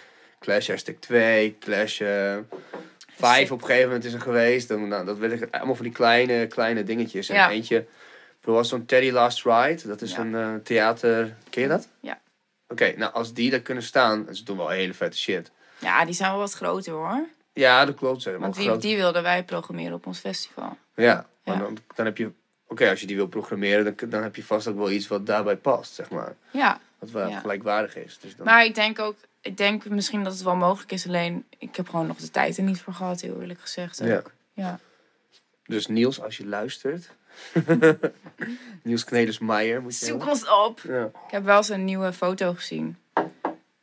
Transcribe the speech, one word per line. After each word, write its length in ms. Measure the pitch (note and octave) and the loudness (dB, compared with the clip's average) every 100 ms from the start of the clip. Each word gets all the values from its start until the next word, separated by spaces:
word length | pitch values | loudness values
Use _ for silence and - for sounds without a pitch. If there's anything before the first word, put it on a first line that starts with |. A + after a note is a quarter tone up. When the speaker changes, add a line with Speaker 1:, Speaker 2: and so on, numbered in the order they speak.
| - - - _ | -20 -20 -20 _
Speaker 1:
Clash 280 | - G2+ - | -2 0 0
hashtag 260 | F#2+ - - | -6 -6 -12
twee, 560 | - A#2+ A2+ A2 A2 G#2+ | 0 4 6 4 2 -2
Clash, 420 | - G2+ G#2+ - | -4 -2 -2 -2
eh, 360 | G#2 G2+ G2 G2+ A2 - - - - - - - | -2 0 0 -2 -8 -16 -16 -16 -18 -20 -18 0
vijf 220 | A#2+ B2+ | 6 6
Speaker 2:
Hashtag 140 | C#3 | 6
Speaker 1:
op 80 | B2 | 0
een 40 | - | 2
gegeven 200 | B2+ B2+ | 4 4
moment 180 | B2 A#2 | 2 -4
is 80 | |
er 80 | A#2+ | -6
geweest. 460 | B2 A#2+ A#2 B2 A#2 | 0 4 4 4 0
Dan, 200 | G#2+ G#2 | -4 -2
nou, 180 | G2+ F2+ | -4 -4
dat 120 | G#2 | -4
weet 240 | A2+ A#2+ | -4 -4
ik, 140 | A#2+ - | -4 -4
allemaal 200 | C3+ A#2 | -2 -4
van 100 | A#2+ | -4
die 80 | |
kleine, 540 | A#2+ A#2 A#2+ B2+ A#2+ A2+ | 2 4 6 4 2 0
kleine 360 | - A2+ A#2 | -2 0 0
dingetjes. 460 | G2+ A2+ A#2 F#2+ G2+ | -2 -2 -2 -4 -2
En 60 | G3+ | 4
Speaker 2:
Ja. 140 | F#3 | 4
Speaker 1:
eentje, 260 | G#2+ A2+ A2+ - - - - - _ | 2 0 0 0 -16 -20 -20 -20 _
er 80 | - | 0
was 180 | A2+ A#2+ | 2 2
zo'n 160 | B2+ A#2 | -2 2
Teddy 260 | B2+ C3 | 4 4
Last 320 | B2 A#2+ A#2 | 4 4 4
Ride. 440 | A#2+ A#2 C3+ E3 G#2+ | 4 4 4 0 -6
Dat 140 | G#2 | -8
is 100 | A2+ | -8
Speaker 2:
Ja. 80 | F2 | -6
Speaker 1:
een, 160 | A2+ A2+ | -4 -4
eh, 180 | A2 A2 | -4 -6
theater. 720 | - A2+ A2 A#2 A#2 A2+ A2+ - - | 0 2 2 2 2 2 0 -6 -8
Ken 120 | - | -2
je 60 | C#3 | 0
dat? 200 | D3 - _ | 0 -2 _
Speaker 2:
Ja. 200 | - - _ _ _ _ - | -14 -14 _ _ _ _ -10
Speaker 1:
Oké, 260 | A#2 G2+ F2+ | 0 0 0
nou, 160 | A2 | -4
als 200 | A#2 A#2 | -2 -4
die 160 | A#2+ A#2+ | -2 0
daar 100 | B2+ | 0
kunnen 220 | B2 B2+ | -2 -8
staan, 440 | A#2 C#3 A#2 G#2+ G#2 | -2 2 4 2 -4
en 80 | G2 | -12
ze 80 | |
doen 140 | - G2 | -10 -6
wel 120 | D#2+ | -4
hele 240 | F#2 F#2 | -2 -4
vette 240 | F#2 F2 - | -2 -4 -4
shit. 340 | - F#2 - _ _ - | -4 -4 -6 _ _ -8
Speaker 2:
Ja, 260 | F2 G2 E3 | 0 2 2
die 80 | |
zijn 160 | F3 F#3+ | 0 -2
wel 80 | G3 | -2
wat 140 | G3+ | -6
groter, 400 | - F3+ F#3 F#3 | -4 -4 -4 -6
hoor. 340 | D#3 E3 B3 D#4+ _ _ | -8 -4 -4 -6 _ _
Speaker 1:
Ja, 320 | - B2+ B2+ C#3+ | 4 6 8 6
dat 100 | C#3 | 2
klopt, 200 | C3 C3 | -2 -2
ze 60 | |
zijn 120 | A2 F#2 | -6 -6
wel 80 | |
Speaker 2:
Want 120 | F#2+ F#3+ | -4 -2
die, 120 | - | 0
Speaker 1:
groot. 140 | - | 0
Speaker 2:
die 140 | G#3 G#3 | 0 2
wilden 280 | F3+ E3+ | 2 2
wij 200 | F3 F3+ | 0 0
programmeren 500 | F3+ E3+ E3+ E3+ E3+ | -2 -8 -8 -8 -8
op 140 | F3 F#3+ | -8 -10
ons 120 | F3+ | -10
festival. 580 | G3 F#3+ - - - - _ - | -8 -8 -10 -12 -12 -14 _ 2
Speaker 1:
Ja, 320 | A#2 F2 - _ | 4 4 0 _
maar 120 | - F#2+ | -4 -4
Speaker 2:
Ja. 60 | |
Speaker 1:
dan, 160 | G2+ A2 _ - | -4 -8 _ -4
dan 100 | A2+ | -4
heb 120 | G#2+ | -2
je, 140 | A2 - _ _ - | -8 -8 _ _ -10
oké, 220 | A2+ A2+ | 2 4
als 120 | F#2 | 2
je 60 | F#2+ | -2
die 80 | G2+ | -2
wil 120 | F#2+ | -2
programmeren, 560 | A2+ - G2+ G2+ G2+ G#2 G2+ | -4 -6 -4 2 2 2 -2
dan, 120 | A#2 | -6
dan 140 | G#2+ | -4
heb 120 | A2 G#2 | -6 -8
je 80 | |
vast 240 | - G#2+ A2+ | -4 -2 -2
ook 100 | G#2 | -2
wel 140 | G#2 | 0
iets 160 | G2+ G2 | -2 -2
wat 180 | G2+ G#2 | -4 0
daarbij 300 | G#2+ G#2 G2 | 0 0 0
past, 360 | C#3 B2 - | 0 0 -2
zeg 160 | - - | -14 -10
maar. 260 | D2+ A1 - _ | -8 -10 -14 _
Speaker 2:
Ja. 280 | C4 B3+ - _ - | 0 0 0 _ -20
Speaker 1:
Wat 120 | G#2+ | -10
wel 180 | A#2 F#2+ | -4 -4
Speaker 2:
Ja. 100 | G2+ | -4
Speaker 1:
gelijkwaardig 560 | G#2+ G2+ G#2+ G#2 G#2 - | -6 -4 -2 -2 -2 -6
is. 240 | - - | -16 -18
Dus 160 | - - | -20 -4
dan 100 | F#3+ | 4
Speaker 2:
Maar 200 | A#3 A3+ | 6 6
ik 100 | A3 | 2
denk 240 | G#3+ A3 | -2 -2
ook, 160 | G#3+ G#3 _ _ | -6 -8 _ _
ik 160 | - G3 | -12 0
denk 280 | G3+ G#3 G#3 | 0 0 -2
misschien 380 | G3+ G3 G#3 | -2 -2 -2
dat 100 | G3 | -4
het 80 | F#3+ | -4
wel 140 | F#3 F3+ | 0 2
mogelijk 360 | F3 G3 - | 2 2 -4
is, 160 | F#3 F3+ | -8 -4
alleen 380 | F3+ E3+ F3 - - | -2 -2 -4 -10 -18
ik 180 | - - | -14 -10
heb 140 | F3+ | -6
gewoon 180 | E3 E3 | -4 -4
nog 100 | E3 | -6
de 120 | D#3+ | -6
tijd 280 | - - F3 | -2 -2 0
er 60 | |
niet 180 | F#3+ F#3 | -2 -2
voor 120 | - | -8
gehad, 280 | F3+ F#3 F3 | -8 -6 -6
heel 200 | F3+ - | -8 -10
eerlijk 200 | F3 F3 | -12 -14
gezegd 400 | - - F3 - | -12 -10 -10 -6
ook. 60 | A#3 | -2
Speaker 1:
Ja. 140 | G2+ - _ _ | -2 -4 _ _
Speaker 2:
Ja. 260 | - F#3 F3+ _ _ _ _ _ _ _ _ | -10 -8 -10 _ _ _ _ _ _ _ _
Speaker 1:
Dus 240 | - G#2+ - | -6 -4 -2
Niels, 340 | A2 B2 C3 | 2 2 0
als 160 | G#2+ A2 | -10 -10
je 80 | G2+ | -6
luistert. 600 | G2+ A#2 - C3+ E3+ - _ _ - - | -6 -6 -6 -6 -6 -10 _ _ -20 -4
<laughs> 360 | E3+ D#3 E3 D#3 D#3 D#3+ - - - A3+ B3 B3 F#3 | -2 4 6 6 6 -2 -6 -20 -12 -12 -12 -16 -10
Niels 200 | A#2 A#2 | -4 -4
Knelis-Meijer, 800 | - A#2+ A2+ A2 A2 G#2+ A2 A#2+ | 0 0 0 -2 -2 0 0 -2
moet 180 | B2 A#2+ | -6 -6
je 60 | - | -6
Speaker 2:
Zoek 180 | C4 | -4
Speaker 1:
hebben. 60 | C#4+ | -2
Speaker 2:
ons 200 | C#4+ A3 | -2 4
op. 300 | G3+ A3 A3+ - | 4 4 -2 -6
Speaker 1:
Ja. 160 | B2+ A2+ | -4 -4
Speaker 2:
Ik 260 | - - | -8 -8
heb 120 | G3+ | -4
wel 140 | G3 G3+ | 6 6
eens 120 | G#3+ | 6
een 160 | G3 F#3+ | -2 -2
nieuwe 280 | F#3+ F#3+ | -2 -2
foto 400 | F3+ F3+ F#3+ F3+ | 0 -2 0 -2
gezien. 440 | F3 - D#3+ D#3+ F3 _ | -2 -8 -6 -8 -10 _
Hij 120 | - D#3+ - - - _ _ | -4 -4 -6 -10 -10 _ _